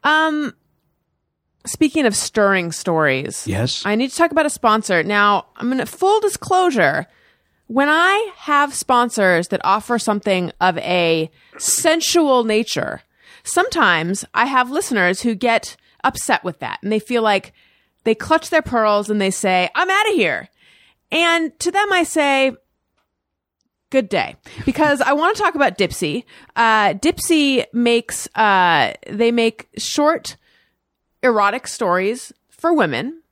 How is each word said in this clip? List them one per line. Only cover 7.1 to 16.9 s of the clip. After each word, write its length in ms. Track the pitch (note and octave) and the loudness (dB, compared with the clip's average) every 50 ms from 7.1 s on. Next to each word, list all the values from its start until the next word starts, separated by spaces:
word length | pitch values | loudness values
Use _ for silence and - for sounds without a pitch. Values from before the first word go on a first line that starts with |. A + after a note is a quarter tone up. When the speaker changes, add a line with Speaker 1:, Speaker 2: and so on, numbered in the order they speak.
| _ _ _ _ _ _ _ _ _ _ _ | _ _ _ _ _ _ _ _ _ _ _
Speaker 1:
when 220 | _ A3+ C4 C#4 D4 | _ -2 0 2 2
I 420 | D4+ D#4+ E4+ F#4 G4 G#4 A4+ G4+ F#4 | 2 2 2 2 2 0 -2 -4 -8
have 380 | - - - D4 C#4+ C#4+ C#4+ C4+ | -12 -6 -2 0 0 0 0 -4
sponsors 720 | - - - B3+ A#3+ A#3+ A#3+ - A3+ G3+ F#3 F3+ E3 F3 | -10 -2 0 2 2 2 0 0 0 2 2 2 2 0
that 140 | - - - - | -2 -4 -4 0
offer 340 | - F#3+ G#3+ - - A#3+ | 0 0 0 0 -2 -4
something 540 | A3+ - - G#3 G#3 - G#3 F#3+ F3+ F3+ E3+ - _ | -2 0 -2 -2 -2 0 0 0 0 -2 -4 -4 _
of 160 | F3 F#3 E3+ E3 | 0 0 0 0
a 520 | - - F3+ F3+ F3 E3 E3 E3 D#3 D#3+ _ _ _ _ _ | -4 -2 0 2 2 2 2 0 0 -4 _ _ _ _ _
sensual 840 | - - - - - - E4 D#4+ E4+ E4 - - E4+ D#4+ C#4+ C4 B3 A#3 | -8 -4 -2 -2 0 2 2 2 2 0 0 2 2 4 4 4 2 2
nature, 580 | A3 G#3+ G#3+ G3 - - C#3+ - - - - _ _ _ _ _ - - - _ | 2 0 0 0 -2 -4 -4 -4 -6 -8 -10 _ _ _ _ _ -20 -20 -16 _
sometimes 800 | - - F4 F#4 C5 - E4+ B3 G3 F3 D#3+ D#3+ E3+ G3 - - - - | -4 0 0 0 0 0 2 2 2 2 2 0 -2 -4 -6 -8 -6 -2
I 100 | - A#3 | -2 -2
have 240 | C#4 C4+ B3+ B3+ A#3+ | 2 2 0 0 0
listeners 520 | C4+ E4 G4+ - B3+ G#3 F3+ F3+ F#3 - | -2 -4 -4 -2 0 2 2 2 0 0
who 120 | - A#3+ A3+ | -2 -4 -4
get 420 | F#3+ - A#3 A3+ A3+ - - - _ _ _ _ _ - | 0 0 0 0 0 -2 -6 -18 _ _ _ _ _ -4
upset 400 | C4+ - - - - A#3 - - | -4 -4 -4 -2 -2 -2 -2 -2
with 160 | F#3 D#3+ _ | -6 -10 _
that, 180 | - A2+ - - - | -8 -8 -8 -6 -4
and 80 | G3 | -2